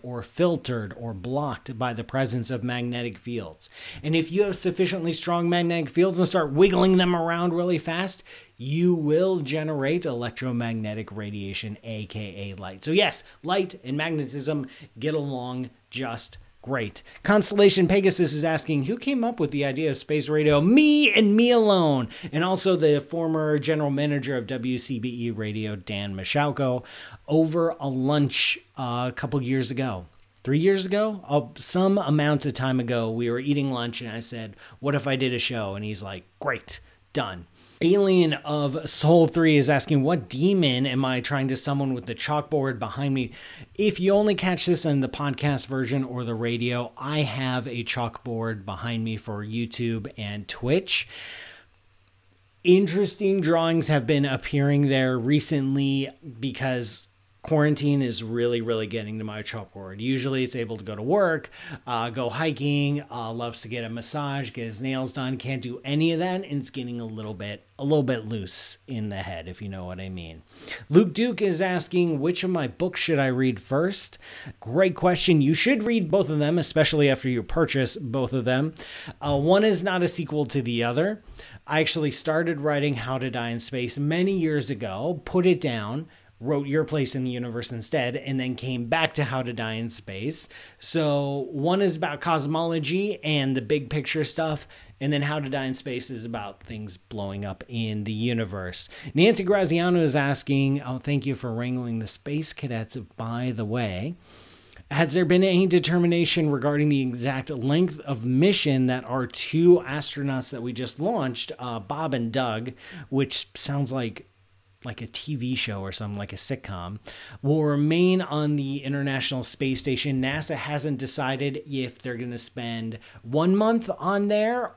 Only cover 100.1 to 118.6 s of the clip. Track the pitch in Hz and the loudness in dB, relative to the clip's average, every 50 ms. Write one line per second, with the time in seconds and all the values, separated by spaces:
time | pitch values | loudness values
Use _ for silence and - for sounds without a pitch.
100.1 | 127 151 139 143 135 - - 175 143 139 139 135 139 139 117 127 131 127 - 143 | 4 2 2 2 2 0 0 2 2 2 2 2 0 0 -2 -6 -8 -6 -2 0
101.1 | 143 135 127 139 127 - 127 120 110 117 120 127 127 127 120 120 113 113 107 - | 0 0 0 -2 -4 -4 -4 -6 -4 -4 -4 -4 -4 -4 -4 -4 -4 -4 -4 -4
102.1 | - - - 143 147 156 156 - - - 143 123 117 110 110 - - 123 98 - | -6 -6 -6 -6 -4 -2 -2 -2 -2 -4 -4 -6 -4 -4 -6 -6 -10 -12 -12 -12
103.1 | _ - 113 113 117 120 127 127 113 110 110 104 117 123 117 101 90 90 117 160 | _ -10 -8 -6 -4 -4 -4 -4 -2 -4 -4 -2 -2 -2 -2 -2 -4 -4 -6 -6
104.1 | 180 - - - - - - - - - - - - - - - 139 156 170 139 | -8 -10 -16 -20 -20 -20 -20 -20 -20 -20 -20 -20 -20 -18 -10 -2 0 0 2 2
105.1 | 147 185 175 156 180 180 190 190 175 180 190 175 170 175 143 156 175 175 175 175 | 2 2 4 4 4 4 6 6 4 4 4 4 4 4 4 4 2 4 4 4
106.1 | 170 170 165 - - 175 156 151 143 127 135 147 147 147 151 151 143 135 131 127 | 4 2 2 2 2 2 2 2 2 2 0 2 2 2 4 4 4 2 2 0
107.1 | 120 120 117 139 131 131 131 - 147 120 123 135 147 170 185 160 151 - - 143 | -2 -2 -2 -2 -2 -4 -4 -6 -6 -2 0 2 4 4 2 2 0 -4 -6 -6
108.1 | 135 110 117 123 127 135 170 202 190 - - 147 135 131 127 127 127 127 110 113 | -4 -2 0 2 4 6 6 6 4 4 2 2 4 4 4 2 2 -2 -4 -4
109.1 | 127 131 123 120 - - - - 156 160 170 175 175 - - 131 143 151 143 - | -4 -4 -4 -4 -4 -6 -4 0 2 6 8 10 8 8 6 0 -6 -4 -4 -4
110.1 | - 143 139 139 135 131 127 - 135 120 117 123 110 117 127 120 - 135 165 214 | -4 -4 -2 -2 -2 -2 -4 -6 -8 -6 -6 -6 -6 -6 -6 -6 -4 -4 -2 -2
111.1 | 240 185 135 127 117 - - - - - 123 123 117 110 95 - 143 151 160 131 | 0 0 -2 -2 -2 -4 -6 -6 -8 -10 -8 -8 -8 -6 -6 -6 -6 -4 -2 -2
112.1 | 135 120 117 113 113 135 127 117 107 110 123 127 - - - - - 165 139 - | -2 -2 -2 -2 0 0 0 0 -2 -4 -6 -8 -10 -14 -16 -18 -16 -16 -8 -2
113.1 | 135 135 135 131 - - - - - - - 139 143 143 139 120 131 131 120 110 | 0 0 0 0 0 -2 -2 -2 -2 -2 0 0 0 -2 -2 -2 -2 -4 -4 -4
114.1 | - - - _ _ _ _ _ _ _ _ _ _ _ - 120 110 - 117 113 | -6 -10 -18 _ _ _ _ _ _ _ _ _ _ _ -12 -12 -10 -10 -10 -10
115.1 | - - - 147 151 117 123 127 127 123 - 113 101 98 95 95 92 - 110 101 | -10 -8 -6 -6 -6 -4 -4 -4 -2 -2 -4 -4 -4 -6 -6 -6 -6 -6 -6 -6
116.1 | 101 101 101 - 101 - - - 131 127 - - 98 90 87 92 107 - - - | -6 -8 -8 -6 -6 -4 -4 -4 -4 -6 -8 -8 -8 -8 -8 -10 -10 -12 -14 -16
117.1 | - - - - - - - 139 151 156 151 147 143 143 147 156 160 170 180 185 | -18 -18 -18 -18 -12 -4 0 0 2 2 2 2 2 2 2 2 4 4 6 4
118.1 | 185 190 165 135 147 151 151 147 147 143 | 4 2 0 0 -2 0 0 2 0 0